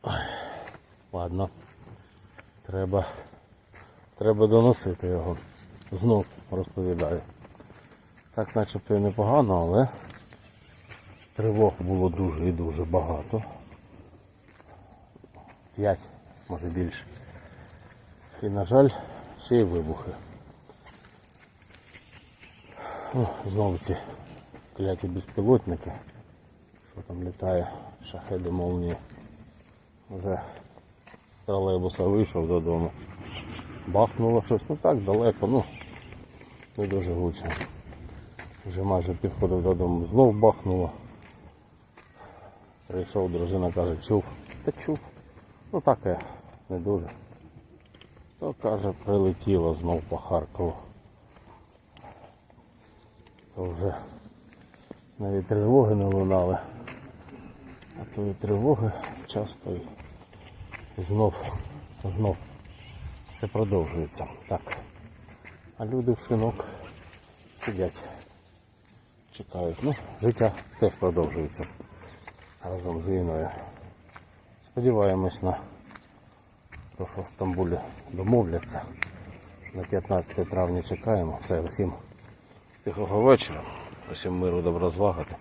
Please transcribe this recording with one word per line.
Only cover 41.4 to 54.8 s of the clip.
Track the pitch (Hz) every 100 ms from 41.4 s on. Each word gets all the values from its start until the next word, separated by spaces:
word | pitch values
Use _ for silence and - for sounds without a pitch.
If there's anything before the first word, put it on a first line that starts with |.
| - - - - _ - - - - - - - - - -
Прийшов, | 92 87 104 92
дружина | 85 87 95 90
каже, | 85 87 80
чув. | - 104 - - - -
Та | -
чув. | - - 151 - - - - - - -
Ну | 185
таке, | 143 123 98 85 - - - - -
не | 92
дуже. | 87 101 82 - - - - - - - - - - - - -
То, | 151 135
каже, | 113 104 98 90 104
прилетіло | 101 95 87 - 95 82
знов | 80 85 82 78
по | 80
Харкову. | - 80 76 - 87 - - - - - - - - - - _ _ - - - - - _ - _ - - - - - - - - -
То |
вже | 90 82 95 - - - - - - - - -